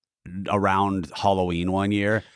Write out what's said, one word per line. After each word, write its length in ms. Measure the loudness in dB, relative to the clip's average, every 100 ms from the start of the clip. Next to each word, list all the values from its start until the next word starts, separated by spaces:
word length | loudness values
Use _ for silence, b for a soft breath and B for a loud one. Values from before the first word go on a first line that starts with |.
| _ _ -14 -10 -2
around 600 | 2 2 2 2 0 -6 -2
Halloween 560 | 0 2 0 0 0
one 200 | 0 0
year. 320 | 0 0 -2 -4